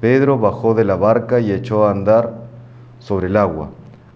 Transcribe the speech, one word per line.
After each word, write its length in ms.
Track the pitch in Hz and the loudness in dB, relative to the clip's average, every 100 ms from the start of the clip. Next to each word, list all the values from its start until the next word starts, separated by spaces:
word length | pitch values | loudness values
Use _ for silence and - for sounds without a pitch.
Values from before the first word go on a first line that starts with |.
Pedro 360 | 113 131 135 135 | 2 2 2 2
bajó 360 | 107 - 113 | 0 0 0
de 100 | 113 | 0
la 140 | 104 92 | 0 2
barca 420 | 101 117 117 123 | 2 0 0 -2
y 140 | 110 | 0
echó 340 | 95 - 107 104 | -4 -2 0 2
a 40 | |
andar 520 | 98 98 110 117 - - - - - - - | 0 2 2 0 -10 -18 -20 -20 -20 -20 -20
sobre 280 | - 98 90 | -6 -4 -2
el 100 | 101 | 0
agua, 320 | 98 78 73 - - - - | 0 -4 -12 -14 -20 -20 -20